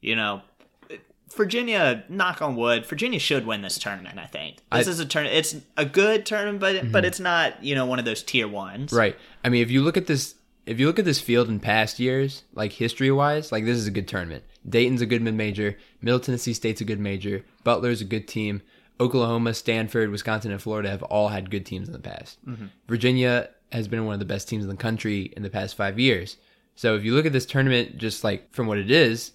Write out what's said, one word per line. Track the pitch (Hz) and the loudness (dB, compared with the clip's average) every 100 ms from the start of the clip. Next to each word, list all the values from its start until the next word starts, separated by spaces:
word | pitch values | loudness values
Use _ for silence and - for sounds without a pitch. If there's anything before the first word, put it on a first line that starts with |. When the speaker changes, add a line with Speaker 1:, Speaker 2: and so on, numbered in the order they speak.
Speaker 1:
You | 110 113 | -2 -2
know, | 107 101 - _ _ _ - 151 _ _ _ - | -2 -4 -10 _ _ _ -20 -20 _ _ _ 0
Virginia, | 208 233 240 208 156 120 - | 0 2 0 2 2 2 -4
knock | 185 180 170 | -2 -2 0
on | 156 123 | -2 0
wood, | 117 117 113 | 2 2 0
Virginia | 151 240 220 | -4 -2 -2
should | - 139 113 | 0 0 0
win | 107 | -6
this | 98 - | -4 -6
tournament, | - 98 92 98 | -6 -8 -12 -14
I | 80 | -14
think. | - 76 - _ | -12 -12 -14 _
This | 120 127 | 2 2
Speaker 2:
I | |
Speaker 1:
is | 165 | 0
a | 151 | -2
turn-, | 156 147 | -2 2
it's | 135 156 156 - - | 2 0 -6 -10 -4
a | 147 | 0
good | 143 202 220 208 | 4 4 2 0
tournament, | 214 202 202 | -4 -2 -2
but, | 196 190 | 0 0
Speaker 2:
Mm-hmm. | 120 | 2
Speaker 1:
but | 110 180 | 2 2
it's | 180 | 0
not, | 180 170 156 - | 0 2 2 -2
you | 131 139 | -2 0
know, | 127 | 0
one | 127 | 0
of | 117 | -2
those | 110 | -4
tier | - 131 110 | 0 0 0
ones. | 104 95 98 143 | -4 -10 -10 0
Speaker 2:
Right. | 117 107 - - - | 4 4 2 -16 -4
I | 127 | 2
mean, | 123 | 4
if | 117 | 4
you | 127 | 4
look | 143 165 | 4 2
at | - | 0
this, | 143 - - _ _ - | 0 0 -10 _ _ -8
if | 113 | 2
you | 139 | 2
look | 165 | 4
at | 180 | 2
this | 139 | 2
field | - 120 117 | 4 4 4
in | 107 | 0
past | - 110 110 - | 2 2 2 0
years, | 123 131 139 135 _ | 0 2 0 -4 _
like, | - 107 | -6 -6
history-wise, | - 117 - 135 135 143 151 151 | -2 -4 2 2 4 2 0 -2
like, | 110 110 | -2 0
this | 120 | 0
is | 107 | 0
a | |
good | 101 92 | -4 -4
tournament. | 98 87 76 - - - | -6 -6 -10 -14 -20 0
Dayton's | 117 123 127 | 4 4 4
a | 117 | 2
good | 117 | 2
mid-major. | 113 110 107 98 104 101 - _ | 2 0 -2 0 -2 -4 -14 _
Middle | 117 123 | 0 0
Tennessee | 123 123 - | 2 -2 -2
State's | 113 113 107 | -2 -2 -2
a | 107 | -4
good | 107 | -4
major. | 104 98 101 98 - _ | -4 -4 -4 -6 -8 _
Butler's | - 113 123 117 | 0 2 2 -2
a | 101 | -2
good | 110 101 | -6 -4
team. | - 107 101 - _ _ _ | -4 -2 -4 -8 _ _ _
Oklahoma, | 123 131 117 117 117 | 2 2 2 2 0
Stanford, | 107 - 113 110 120 110 | -2 -2 0 0 0 0
Wisconsin, | 104 - 110 107 | -2 -4 -4 -2
and | 98 | -6
Florida | 110 107 101 | -4 -4 -2
have | 98 | -4
all | - 104 104 | -2 2 2
had | 104 92 | 0 -4
good | 101 90 | -6 -6
teams | 95 98 | -10 -10
in | |
the | - | -12
past. | - - - - - | -12 -14 -16 -20 -14
Speaker 1:
Mm-hmm. | 117 101 _ - | -12 -14 _ -4
Speaker 2:
Virginia | 113 120 127 127 123 - _ _ | 0 4 4 4 2 0 _ _
has | 120 107 | -8 -4
been | 113 110 | -4 -2
one | |
of | 101 | -4
the | 101 | -4
best | 98 - | -6 -4
teams | 110 | -6
in | 98 | -4
the | 98 | -4
country | 117 113 110 104 95 - | -4 -2 -2 -2 -4 -8
in | |
the | 101 | -8
past | 101 98 - | -6 -6 -4
five | 101 98 | -4 2
years. | 131 104 90 - _ _ _ _ | 2 2 -2 -14 _ _ _ _
So | 120 107 | 2 2
if | 107 | 2
you | |
look | 127 156 | 2 4
at | |
this | 135 - | 0 -2
tournament, | 139 135 123 117 - | 0 2 2 0 -4
just, | 110 104 | -6 -2
like, | 110 101 - | -2 -4 -8
from | - 113 | -6 -2
what | 104 | -2
it | 98 | 4
is | 147 117 117 - | 4 6 2 -6